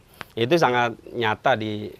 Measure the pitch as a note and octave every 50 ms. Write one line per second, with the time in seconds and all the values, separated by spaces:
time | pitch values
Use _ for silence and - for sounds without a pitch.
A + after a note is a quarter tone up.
0 | - _ _ - - - - A2+ A#2 A#2+ E3+ E3+ D3+ B2 B2 B2 A#2+ A#2+ A2 -
1 | - - - A#2+ A#2 G#2+ G#2+ - - C#3 B2+ G#2+ G#2+ A2 G#2 G#2 G#2+ F#2+ - -